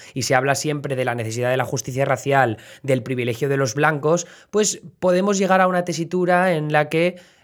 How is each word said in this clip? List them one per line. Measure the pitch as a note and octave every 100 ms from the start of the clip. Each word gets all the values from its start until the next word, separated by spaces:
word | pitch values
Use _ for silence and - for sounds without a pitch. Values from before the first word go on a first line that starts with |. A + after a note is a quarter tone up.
| -
y | C3+
se | A2+
habla | C3 C#3 C3+
siempre | D3+ D3 C#3 C3
de |
la | B2 A#2+
necesidad | A2+ A2+ B2
de | C3
la | B2+
justicia | C3+ - B2+ C3+
racial, | B2+ C#3 C#3 A#2+ G#2 - -
del | C3+ B2+
privilegio | A#2+ B2 A#2+ A2+ C#3
de | C#3
los | C3 C#3+
blancos, | D3+ D3 D3+ F3 - - _
pues | G#3 G#3 - - -
podemos | F3+ F3+ G3+ G3
llegar | F#3 F#3+
a | F#3
una | F3+
tesitura | F3 E3 E3 F#3 F3 F3+ F#3
en | D#3+ D3+
la | D3+ D3+
que, | D#3+ F3+ F3+ - _